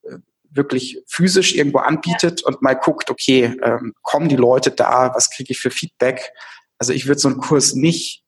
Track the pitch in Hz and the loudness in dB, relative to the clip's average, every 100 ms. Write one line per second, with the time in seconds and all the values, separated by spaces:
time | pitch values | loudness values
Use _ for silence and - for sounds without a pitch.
0 | - - _ _ _ 139 143 131 - - | -16 -18 _ _ _ -4 -2 -2 -4 -14
1 | - - 180 185 180 - 143 139 131 156 | -12 0 2 4 2 2 0 2 0 -2
2 | 170 170 170 175 - 139 135 131 - - | -2 0 0 0 -6 0 0 2 0 -2
3 | - - - 131 120 127 120 117 117 - | -6 -4 2 4 2 0 -2 -2 -6 -10
4 | - 147 160 131 120 127 131 - 120 127 | -4 0 2 4 4 4 2 0 2 4
5 | 127 127 - - 127 127 127 - 165 _ | 2 0 -4 -4 -10 -6 -6 -6 -10 _
6 | 127 127 - - - - _ _ 120 131 | -2 -2 -12 -18 -20 -20 _ _ -4 -2
7 | 131 143 139 127 - 147 - - 160 170 | 0 2 2 -2 0 2 2 2 0 0
8 | - - | -6 -14